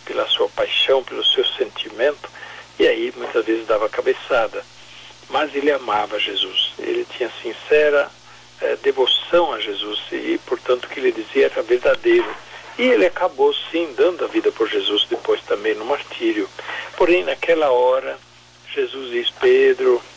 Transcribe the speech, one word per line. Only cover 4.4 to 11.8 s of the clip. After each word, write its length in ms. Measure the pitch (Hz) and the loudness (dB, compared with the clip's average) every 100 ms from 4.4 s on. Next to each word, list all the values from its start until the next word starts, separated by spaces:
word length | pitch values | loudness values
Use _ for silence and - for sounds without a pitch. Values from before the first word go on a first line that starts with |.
| 107 101 - - - - - - - | 0 -4 -12 -18 -20 -20 -20 -20 -6
Mas 260 | 139 151 | -4 -2
ele 160 | 139 143 | 0 0
amava 480 | 139 113 104 104 107 | 0 0 -2 -2 -4
Jesus, 540 | 104 98 - - - - | -4 -4 -4 -2 -4 -4
ele 260 | - 359 - - | -4 -4 -4 -6
tinha 140 | 113 - | -6 -6
sincera, 680 | - - - 151 151 143 - - - - - - | -10 -10 0 4 4 2 0 -6 -20 -20 -20 -6
eh, 160 | - - | -4 0
devoção 760 | 139 135 127 - - 170 165 | 0 2 2 2 2 2 2
a 80 | 113 | 0
Jesus, 380 | 110 98 101 107 - | -6 -6 -6 -8 -8
e, 280 | 117 110 113 - | -6 -2 -4 -2
portanto, 380 | 123 - 123 | -4 0 -2
o 40 | - | -2
que 120 | - | -2
ele 120 | 131 | -2
dizia 340 | 113 107 135 135 | -2 -2 2 2
era 160 | - | 0
verdadeiro. 680 | 113 123 | 0 2